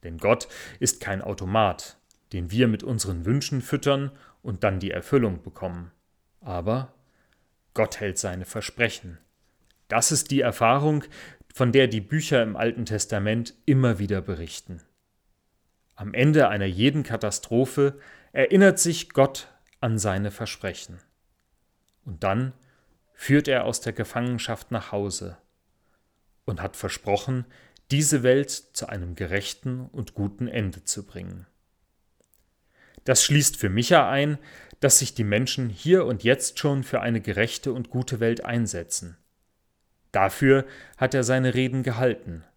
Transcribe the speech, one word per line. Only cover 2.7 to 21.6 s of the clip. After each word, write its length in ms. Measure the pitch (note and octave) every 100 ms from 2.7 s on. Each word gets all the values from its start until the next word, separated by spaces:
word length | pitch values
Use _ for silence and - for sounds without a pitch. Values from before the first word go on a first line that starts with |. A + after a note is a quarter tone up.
| G#2+
unseren 440 | - A2+ G2 F2 E2+
Wünschen 340 | C3+ C#3 C#3
füttern 520 | - - C#3+ C#3 C#3 - - _
und 240 | - F#2+
dann 160 | G#2+ F#2+
die 120 | F#2+
Erfüllung 500 | E2+ - C#3 A2+ E2+
bekommen. 480 | - - F#2 F2 F2 _ _ _ _ _
Aber 540 | - F2+ E2+ A#2+ C3 _ _ _ _ _ _ _ _
Gott 260 | - G#2+ -
hält 160 | G#2 F#2
seine 300 | G2 F2+ F2+
Versprechen. 720 | - - - A#2 - F#2 E2+ _ _ _ _ _ _ _
Das 220 | A2+ -
ist 200 | D#3 -
die 100 | C3+
Erfahrung, 640 | A#2+ A2 A#2 C3+ D3 D3+ - - - - -
von 180 | - B2
der 160 | C3 B2+
die 140 | G#2+
Bücher 420 | G2 D#3 D#3 C3+
im 140 | A2 G2+
Alten 300 | A#2 A#2 A#2
Testament 680 | G#2+ - G#2 G2+ A2+ A#2 - -
immer 320 | C3+ B2+ G2+
wieder 240 | G2+ G2
berichten. 580 | F2 E2+ E2+ - - F2 _ _ _ _ _ _ _ _ _ _ _ -
Am 180 | G2+
Ende 340 | A2+ C#3 D3+ A#2
einer 180 | G#2 G2
jeden 360 | F#2 B2+ C#3+
Katastrophe 960 | B2+ A2+ G#2+ - - A#2 B2+ - C#3 C#3 - - _
erinnert 460 | - C3 G3 G3 F#3+
sich 320 | F3 E3 -
Gott 380 | - C3+ - - _ _ _
an 180 | B2 A2
seine 320 | G2+ F#2+ G2+
Versprechen. 680 | - A2+ - G3 F3+ - F2 _ _ _ _ _ _